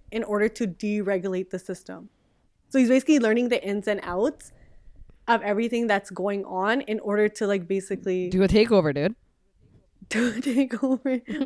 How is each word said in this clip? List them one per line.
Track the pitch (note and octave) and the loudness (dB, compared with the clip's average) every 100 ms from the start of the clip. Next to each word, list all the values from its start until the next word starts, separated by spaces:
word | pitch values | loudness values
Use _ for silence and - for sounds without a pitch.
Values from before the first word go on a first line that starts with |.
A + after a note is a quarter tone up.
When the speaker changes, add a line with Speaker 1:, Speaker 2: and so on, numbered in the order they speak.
| - | -10
Speaker 1:
in | A3 | -8
order | A3+ G#3 A3 | -4 -2 -2
to | - G#3+ | -2 -6
deregulate | E3 G#3 G#3 G3 F#3+ F#3+ F#3 F#3 | -4 -4 -4 -2 -2 -2 -6 -6
the | F3+ | -10
system. | - F3+ - F#3 G#3 _ _ _ _ _ _ | -10 -14 -14 -18 -18 _ _ _ _ _ _
So | C4+ | 2
he's | A#3+ | 4
basically | C4 D4 D4+ | 4 4 4
learning | A3 A#3 B3 | 4 2 2
the | A#3+ | -2
ins | F#3+ G3+ G#3+ | -2 -4 -2
and | G3+ | -4
outs | F3 F3+ C4 - - - - - - - - - - | -4 -2 -2 -2 -16 -20 -20 -20 -20 -20 -20 -8 0
of | A3+ | 0
everything | G#3 G3+ A#3 A#3 A#3 | 0 -2 -2 0 0
that's | G3+ - | 0 -2
going | F#3 G3 G3+ | -6 -4 -4
on | - F#3 G3+ C4 | -6 -2 0 0
in | A#3+ G#3+ | -2 -6
order | G#3 G#3 G#3+ | -2 2 2
to, | - G3+ | 0 -2
like, | G3 E3+ | 0 -2
basically | G3 F#3+ F#3+ F#3+ F#3 F3+ | -4 -4 -6 -2 -2 0
Speaker 2:
Do | F#3 | 2
a | F#3+ | 4
takeover, | G#3+ A#3 G3+ D#3 | 6 6 6 4
dude. | C#3+ E3 - _ _ _ _ | 2 -2 -4 _ _ _ _
Speaker 1:
<laughs> | _ - _ _ F#3+ | _ -20 _ _ -8
Do | G#3+ A#3+ | -2 -2
a | A3 | -2
takeover, | C#4 B3 C4 A#3+ C4 C4 C4+ B3+ - D4+ | -2 0 0 -2 -2 -2 -2 -4 -4 -6